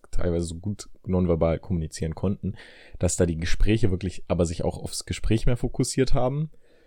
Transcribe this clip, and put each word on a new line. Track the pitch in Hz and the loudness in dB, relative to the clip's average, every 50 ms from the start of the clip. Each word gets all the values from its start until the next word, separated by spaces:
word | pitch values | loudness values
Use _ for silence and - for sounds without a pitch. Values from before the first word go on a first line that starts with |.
| _ - | _ 0
teilweise | - - 85 87 85 85 87 | 2 2 2 2 0 0 -2
so | 82 82 | -4 -6
gut | 85 - 107 104 - - - - - - - | -8 -8 -8 -8 -10 -12 -18 -18 -14 -6 -2
nonverbal | 92 90 90 87 85 80 85 82 80 - | 0 0 2 2 2 2 2 0 0 -2
kommunizieren | - - 92 85 80 73 - - - 80 78 | -4 -4 -4 -4 -4 -6 -6 -6 -6 -6 -6
konnten, | - - 92 101 - - 92 - - - - - - - - - - | -4 -4 -4 -4 -4 -6 -8 -8 -10 -16 -20 -20 -20 -20 -16 -8 -2
dass | - 87 - | -2 -2 2
da | - 90 | 2 0
die | 85 82 80 | 0 0 -2
Gespräche | 82 85 - - - 98 107 107 - 92 | 2 2 4 4 6 4 4 4 4 2
wirklich | 90 87 - 90 - - - - | 2 2 -4 -6 -6 -6 -6 -4
aber | 95 85 87 | 0 0 0
sich | 80 85 - - | 0 -2 -4 -4
auch | 85 - - | -4 -4 -4
aufs | - 73 - - - | -10 -10 -10 -10 -8
Gespräch | - 90 - - - 110 113 - | -8 -6 -2 0 0 2 4 4
mehr | - 123 - | 2 2 2
fokussiert | - 123 - - 131 - - - 131 - - | -2 -4 -2 -2 -2 -2 0 0 4 4 6
haben. | 135 123 127 139 147 160 156 - - - _ _ _ _ | 4 4 2 0 -2 -6 -6 -8 -16 -20 _ _ _ _